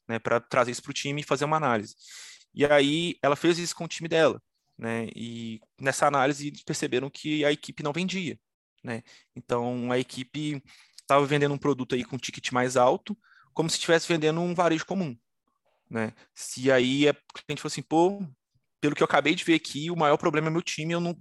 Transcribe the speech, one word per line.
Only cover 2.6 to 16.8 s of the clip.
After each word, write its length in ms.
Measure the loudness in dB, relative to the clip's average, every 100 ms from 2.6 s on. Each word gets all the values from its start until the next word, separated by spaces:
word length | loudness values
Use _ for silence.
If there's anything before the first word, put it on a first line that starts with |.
aí 520 | 4 4 4 0 -2 -2
ela 140 | 0 2
fez 220 | 0 0
isso 160 | -4
com 100 | -8
o 40 | -10
time 200 | -8 -2
dela, 320 | 4 4 2 _ _ _ -12
né, 300 | -6 -6 -6
e 460 | -10 -12 -10 -10 -12 _ -6
nessa 260 | -4 2 2
análise 420 | 2 0 0 -8
eles 140 | -12
perceberam 480 | -8 -6 -2 -2 -4
que 340 | -8 -6 0
a 80 | 0
equipe 300 | -2 -6 -8
não 100 | -6
vendia, 460 | -4 -4 -4 -6 -10 _ _ _ _
né, 200 | -10 -10 -12 -20 _ -14
então 540 | -4 -4 -2 -4 -2
a 60 | -2
equipe 640 | -2 -8 -10 -8 -6 -8 -12 -20 _ -10 2
tava 200 | 4 4
vendendo 280 | 2 2
um 40 | 2
produto 360 | 0 0 0
aí 100 | -4
com 140 | -4 -8
ticket 320 | -10 -8 -2
mais 260 | 0 2 4
alto, 400 | 4 4 -4 -12 _ _ _
como 160 | -2 -2
se 80 | 0
estivesse 320 | 2 2 2
vendendo 320 | 0 0 0
um 140 | -2
varejo 320 | 0 2 0 -2
comum, 300 | -4 -4 -8 _ _ _ _ _ _ -10
né, 240 | -6 -6 -8 _
se 360 | -16 -14 -2 4
aí 360 | 4